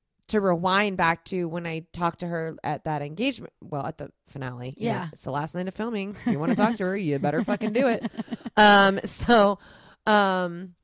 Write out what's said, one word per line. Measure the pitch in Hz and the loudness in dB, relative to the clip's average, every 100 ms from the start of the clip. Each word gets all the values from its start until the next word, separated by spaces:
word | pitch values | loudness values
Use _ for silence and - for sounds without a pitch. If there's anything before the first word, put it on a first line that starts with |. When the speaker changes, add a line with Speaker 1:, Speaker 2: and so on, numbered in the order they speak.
| _ _ - | _ _ -4
Speaker 1:
to | 214 | 0
rewind | 196 170 180 190 208 185 | 2 2 2 2 2 2
back | 165 165 - | 0 0 -4
to | 185 170 | -4 -4
when | 170 170 | -6 -6
I | 160 160 | -8 -10
talked | 170 170 - | -4 -4 -4
to | 175 | -6
her | 170 160 156 | -6 -6 -6
at | - 151 160 | -6 -6 -4
that | 151 | -4
engagement, | 143 160 254 262 - _ | -4 -2 -2 -4 -12 _
well, | 165 147 135 | -10 -8 -8
at | - | -10
the | - _ _ | -14 _ _
finale. | 139 131 123 123 143 | -12 -10 -10 -12 -6
You | 226 | -4
know, | 202 | -4
Speaker 2:
Yeah. | 170 | -6
Speaker 1:
it's | - | -10
the | - | -8
last | 135 156 | -6 -6
night | 175 185 | -8 -8
of | - | -8
filming. | 226 220 196 202 - | -6 -6 -8 -8 -4
If | |
you | 208 | -2
wanna | 262 240 | 0 2
talk | 220 226 | 2 2
to | |
her, | 185 196 | -2 -2
you | 175 139 | -2 -2
better | 147 147 | 0 -2
fucking | 220 240 220 | -2 -2 -2
do | 214 269 | 0 0
it. | 226 - - | 0 -4 -10
Speaker 2:
<laughs> | - - - - | -10 -10 -6 6
Speaker 1:
Um, | 208 202 196 196 | 8 8 8 4
so, | 190 - - 233 202 196 - - - _ - | -2 -4 4 6 6 2 -6 -20 -20 _ 2
um, | 208 196 185 180 170 185 175 | 4 4 2 -2 -6 -12 -18